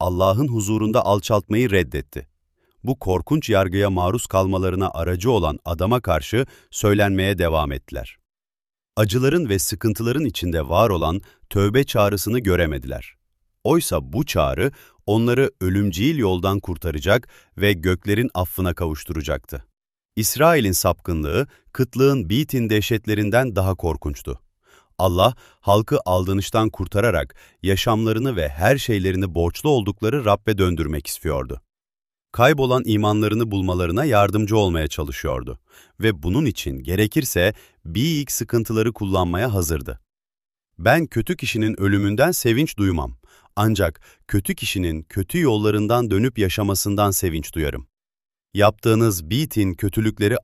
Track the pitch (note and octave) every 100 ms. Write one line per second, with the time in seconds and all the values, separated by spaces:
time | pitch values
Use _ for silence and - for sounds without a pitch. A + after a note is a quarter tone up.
0 | F2 F2+ F#2+ G#2 D3 A2+ G2+ G#2+ G#2+ A2+
1 | F#2 G2+ - G#2+ - G#2+ B2 G2 D2+ C#2
2 | - - - _ _ _ _ _ A2+ C3+
3 | F#2+ F#2 - C#3 - G2 F#2+ F#2+ G2+ F2+
4 | F2+ A#2 - F#2+ F#2+ F#2+ F#2 F#2 F#2+ D#2
5 | E2 F2+ G#2+ A2+ D#2+ - - E2 F#2 B2
6 | F#2 D#2 - A2 C3+ - _ - G#2+ G#2
7 | G2+ F#2+ F#2+ F#2+ E2+ D#2+ D2 C2+ - C#2
8 | A1+ - _ _ _ _ _ _ _ -
9 | A2 B2 C3 E3 C#3 G2 - - A2 G2+
10 | A2+ C3+ C#3+ - F2+ E2 C#2 F2 A2+ F2+
11 | D#2 F#2+ - _ - G2+ G2+ A#2+ C#3 A#2
12 | G2+ G2+ - B2 G2 F2+ E2 C#2 B1+ A#1
13 | - _ _ _ _ _ A2+ E3 - E2
14 | C2 F#2+ D#3+ F#2 C#2+ C2+ B2+ - - _
15 | - A2 A#2+ A#2+ C#3 - F#2 F#2+ G#2 F2
16 | B2+ D#3 G2+ F#2 F#2 G2 - E2+ E2+ D2+
17 | E2 A#2 - - _ - G2+ F#2 F2 F#2
18 | G2 G#2 B2+ F2+ F2+ - F2+ E2 E2+ D2+
19 | - D#2+ D#2 C#2 - C#2 - _ _ _
20 | _ - G#2+ - D#3+ D#3+ G#2 F2 F#2 E2+
21 | - E2 D2 F2 C#3+ _ _ - B2+ A#2+
22 | C3+ C#3 E2+ A2 D3+ C3 A2+ G#2+ G#2 A2+
23 | - G#2 G#2 A2+ C3+ F#2+ F#2+ F#2 E2+ D2+
24 | D2+ C#2+ - C2 _ _ _ _ _ -
25 | F#2+ F2+ G#2 A#2+ - _ - G2+ A2+ C#3+
26 | - F#2 F#2 G2 - A2+ A2 - F#2+ G2+
27 | A2+ E2+ C#2 - - _ F2+ F#2+ - A2
28 | A2+ A2 C3+ G#2+ D2 C#2 G2 C#3 - G#2
29 | F#2 F#2 F#2+ E2+ E2+ - D3+ C3+ G2+ -
30 | G#2+ C#3+ G#2+ G2+ - G2+ F#2 E2 D2+ D2+
31 | - - E2 C#2 B1+ B1+ _ _ _ _
32 | _ _ _ - C3 D3+ C3 C3 - G#2+
33 | G#2+ G#2+ G#2+ G#2+ A#2 G2+ F#2+ F2+ F2 F#2
34 | D#3 G#2 G2+ G2+ G#2 A2 G2 E2 D2+ -
35 | C#2+ C2+ D2+ B1+ B1 A#1+ _ _ _ -
36 | A2 F2+ D2+ A2 D3 - - C2 C2 F#2
37 | G#2+ - C3 F2+ F#2 - - _ E2 E2
38 | D3+ D3+ C#3 - A2+ A#2 A2 A2 A2 -
39 | G2 F#2+ F2 F2 A#2+ G2+ D#2+ D#2 C2 -
40 | _ _ _ _ _ _ _ - F2 D#3
41 | D#3 A#2 A2 F3+ A#2+ A2 G#2+ G#2+ G2 G2+
42 | G2+ G#2 D#3+ F3+ A#2+ A#2 D#3 - G2 F2
43 | B1+ - _ _ _ - G#2+ G#2 F2 -
44 | - _ - G2+ - F#2+ - G2 F2 D#2
45 | - - F#2+ F3 D3+ G#2+ G#2+ G#2+ G#2+ A#2+
46 | A#2 F#2+ B2+ A2 F#2+ - G2+ F#2+ G#2 G2+
47 | G#2 F#2+ F#2 D#2+ D2 - D2 - - _
48 | _ _ _ _ _ G2 G#2 - A#2 A2
49 | A2+ F#2 D#2 A#2 D#3 G#2+ F#2+ F2 G2+ -
50 | A2 F#2+ G#2 A#2+